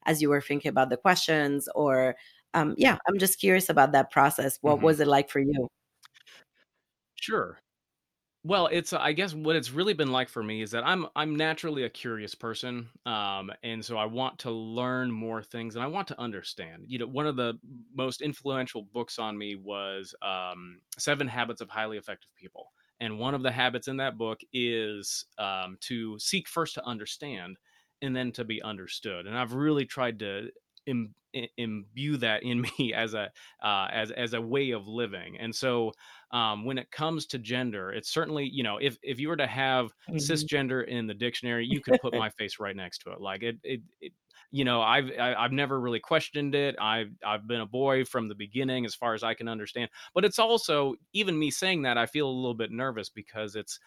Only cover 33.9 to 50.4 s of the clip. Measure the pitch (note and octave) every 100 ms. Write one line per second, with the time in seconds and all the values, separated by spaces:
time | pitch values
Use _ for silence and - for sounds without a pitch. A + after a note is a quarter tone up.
33.9 | A2+ A2 A#2 A#2+ A#2 A2+ C#3 C3+ A2+ G2+
34.9 | A2+ A2+ F#2+ F2+ - A2+ A2+ C3 A#2+ A2+
35.9 | - - - - A#2+ A2 G#2 A#2 C3 B2
36.9 | - D#3 D#3+ - C3 A2 B2 B2 G#2 F#2+
37.9 | G#2+ - D#3+ D#3 D3+ C#3 C3+ A#2 G2+ C#3
38.9 | A2 - B2 D3+ E3 B2+ A#2 C3+ C3 A2+
39.9 | _ - D#3+ C#3+ D#3 D3+ D3 C3 C3 A#2+
40.9 | B2 A2 G2+ A#2+ - B2 A#2 A#2+ D3+ -
41.9 | B2+ B2+ A#2 A2 - G#2 - G2+ G2 F2+
42.9 | - - F#2 G2 G2 A#2 A#2 - B2+ -
43.9 | - D2 _ _ - - C#3 B2+ A#2+ A2
44.9 | C3+ C3 A#2+ A#2+ A2 B2 C3 C#3 C3+ B2
45.9 | A#2 - D#3+ - D3 C#3+ C#3+ C#3+ - G#2+
46.9 | A2+ G#2+ F#2 G2+ G#2+ G#2+ A#2+ G#2+ B2 C#3
47.9 | C3 B2+ B2+ A2 G2+ G#2 A#2+ C3 B2+ A#2
48.9 | - A#2+ A2 A2+ A2 A#2 A2+ G#2 B2 A#2
49.9 | - - F3 G3+ G#3